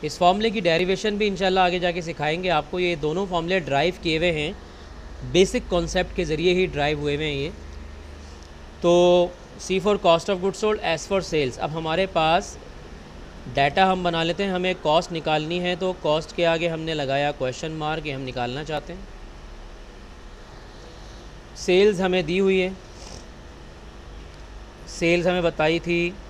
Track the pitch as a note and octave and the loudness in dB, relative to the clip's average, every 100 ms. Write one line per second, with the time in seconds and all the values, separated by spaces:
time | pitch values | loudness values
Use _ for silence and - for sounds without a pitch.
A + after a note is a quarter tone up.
0 | D#3 - F3 G3 A3 G#3+ F3+ E3 F3+ F#3+ | -6 4 4 6 2 2 2 4 2 0
1 | G#3+ G#3 G#3+ F#3+ F#3+ F#3 F#3 F3+ F3 F3 | 0 0 0 2 2 4 4 4 0 -2
2 | E3 D#3+ D#3 E3 F#3 D#3+ D3 F#3 F3+ E3+ | -4 -2 0 0 2 0 0 0 0 0
3 | D3+ E3+ G3 F3 E3 F#3+ C#3 C#3 E3 F3 | 0 0 0 -2 2 0 2 2 2 0
4 | F3 D#3+ F3 D#3 D3+ G3+ - - - - | 0 2 2 2 -2 -6 -14 -16 -16 -16
5 | - - B2+ C#3 F#3+ - - F3 E3 F#3 | -16 -12 0 4 4 4 0 -2 0 0
6 | F3 - E3+ D#3 F3 F3+ F3+ C#3+ D3 D3+ | -2 -2 -2 2 4 4 2 2 0 0
7 | D3 C#3+ D#3 C#3 D3 G3+ - - - - | 0 0 -2 -2 -4 -6 -14 -14 -14 -14
8 | - - - - - - - - F3 F3 | -14 -16 -16 -16 -16 -16 -18 -2 4 8
9 | F3 F3 F3 - - - - F#3 F#3 G3+ | 8 8 4 -2 -18 -14 -2 0 2 4
10 | F#3 E3 - F#3+ F#3+ F#3+ G#3+ G#3+ - D#3+ | 6 4 4 0 0 0 0 0 0 -2
11 | - G3 D#3+ D#3+ C3+ A#2 D#3 D#3+ D#3+ E3 | 0 -2 2 0 0 -2 -4 -2 -2 0
12 | F#3+ E3 D#3+ F3 G3+ - - - - - | 2 2 4 4 2 -12 -16 -16 -16 -16
13 | - - - - - B2 C#3+ C#3+ F#3+ F#3+ | -16 -16 -16 -14 -6 2 2 4 4 4
14 | F3+ E3 E3 E3+ G3+ F3+ F#3 F3+ D#3 D#3 | 0 0 0 0 0 0 0 0 4 2
15 | E3+ E3+ D#3 D#3 D#3 F3 F3+ F3+ F#3 F3+ | 2 -4 0 0 0 -2 0 0 -2 -2
16 | D#3+ D3+ D#3 - E3+ E3 E3+ E3 D#3+ D#3 | 0 0 0 0 2 2 0 -2 -4 -2
17 | C#3 C#3 C#3+ C#3+ B2+ B2+ E3 D#3 D3+ D#3 | 0 0 0 0 -4 -4 -8 -4 -4 -4
18 | D3+ C3+ C3 B2 A#2+ C3 D3+ D3+ - F3 | -6 -6 -6 -4 -4 -4 -4 -6 -6 -14
19 | - - - - - - - - - - | -14 -16 -16 -16 -16 -16 -16 -16 -18 -18
20 | - - - - - - - - - - | -18 -16 -16 -16 -16 -18 -18 -18 -18 -16
21 | - - - - - - - F3+ G#3 F#3 | -16 -16 -16 -16 -16 -8 2 6 6 4
22 | F#3+ F#3 D#3 F3+ G3 F#3+ F#3 F#3+ - - | 2 2 2 2 4 4 2 -4 -16 -16
23 | - - - - - - - - - - | -16 -16 -16 -18 -18 -18 -18 -18 -18 -18
24 | - - - - - - - - - - | -16 -16 -16 -16 -16 -16 -18 -18 -14 0
25 | E3+ F3 F3 F3+ E3+ D#3 D#3 E3 F3 E3+ | 4 4 4 4 2 4 2 2 2 0
26 | F3 G3 - | 0 -4 -16